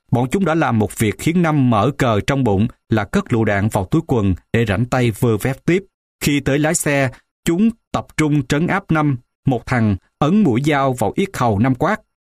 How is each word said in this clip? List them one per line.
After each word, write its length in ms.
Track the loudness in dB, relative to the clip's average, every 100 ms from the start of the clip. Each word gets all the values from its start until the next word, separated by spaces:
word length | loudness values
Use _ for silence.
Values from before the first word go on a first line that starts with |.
| -4
bọn 160 | -2 0
chúng 140 | 0
đã 100 | 0
làm 240 | 0 0 0
một 200 | 0 0
việc 200 | -2 -2
khiến 240 | -2 0
Năm 280 | 2 2 2
mở 200 | 2 0 0
cờ 220 | 0 0 0
trong 180 | 0
bụng 220 | 0 2 0 -4 -4
là 160 | -2
cất 280 | 0 -2 0
lựu 120 | 0
đạn 240 | 0 0 0
vào 160 | -2
túi 180 | -2 -2 0
quần 280 | 0 0 -2 _
để 120 | -2
rảnh 200 | 0 0
tay 260 | -2 0 0
vơ 260 | 0 0 0
vét 280 | -2 -6
tiếp. 200 | -2 -2 -2 _ _ -6
Khi 160 | -2 -2
tới 180 | 0 0
lái 160 | 0
xe, 360 | 0 0 0 -2 -4 _ _
chúng 260 | -4 0 0 0 _
tập 140 | -8 -6 -2
trung 300 | 0 0 0
trấn 200 | -2 0
áp 240 | -2 -2
Năm. 260 | 0 0 -2 -8 _ -2
Một 200 | -2 -2
thằng 300 | 0 0 -2 _ -4
ấn 240 | 0 2
mũi 200 | 2 2
dao 280 | 0 0 0
vào 200 | 0 -2 -2
yết 120 | -4 -2
hầu 220 | 0 2
Năm 160 | 0
quát: 260 | 0 -2 -4 _ _ _